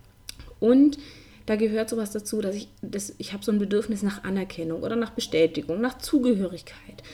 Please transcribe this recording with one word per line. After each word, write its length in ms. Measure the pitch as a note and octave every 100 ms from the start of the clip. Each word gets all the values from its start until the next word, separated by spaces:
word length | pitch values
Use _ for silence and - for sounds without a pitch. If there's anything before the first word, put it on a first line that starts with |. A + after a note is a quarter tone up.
| - _ - - - -
Und 380 | A3 C4 D4 C#4 - - - - -
da 100 | G#3+
gehört 340 | A3 A3 A3+
sowas 220 | A3+ G#3
dazu, 300 | G#3+ G#3 G#3+
dass 140 | G3 G3+
ich, 120 | - -
das, 340 | G3 G3 G3 -
ich 160 | G#3
habe 100 | G3+
so 80 | A3
ein 80 | G#3
Bedürfnis 440 | G3 G#3 A3+ G3+
nach 200 | G3+ -
Anerkennung 600 | F#3+ F#3+ F#3 - E3 E3
oder 120 | - A#3
nach 160 | A3+
Bestätigung, 720 | A3+ - D#3 E3 D#3 D3+ F3
nach 160 | A#3+ -
Zugehörigkeit. 1080 | - D4 B3 G3+ F#3 E3+ - - - - -